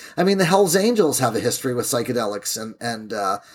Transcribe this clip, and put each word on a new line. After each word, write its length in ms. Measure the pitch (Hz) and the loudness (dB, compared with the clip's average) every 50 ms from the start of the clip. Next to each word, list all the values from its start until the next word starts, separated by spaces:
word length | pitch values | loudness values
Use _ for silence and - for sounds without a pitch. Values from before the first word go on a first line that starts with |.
| - - - - | -20 -14 -2 0
I 60 | 175 | 2
mean, 140 | 190 202 190 | 2 4 2
the 60 | 190 | 2
Hells 300 | 160 185 190 202 180 151 | 4 6 4 4 4 4
Angels 440 | 190 190 226 247 214 190 151 135 - | 2 2 2 4 4 2 2 2 2
have 140 | 135 120 110 | 0 0 0
a 60 | 113 | 0
history 340 | 95 120 113 - - 135 123 | -2 -2 -2 -2 -4 -4 -2
with 120 | 120 117 | -2 -2
psychedelics 760 | - - 123 117 110 123 120 113 104 104 101 - - - 113 | -2 -2 -2 -2 -2 -2 -2 -2 -2 -4 -6 -6 -6 -8 -6
and, 140 | 110 110 104 _ | -8 -10 -12 _
and, 320 | 113 117 117 110 110 104 110 | -8 -8 -8 -8 -8 -8 -6
uh, 240 | 107 101 95 98 101 - - - | -4 -2 -2 -2 -4 -6 -14 -20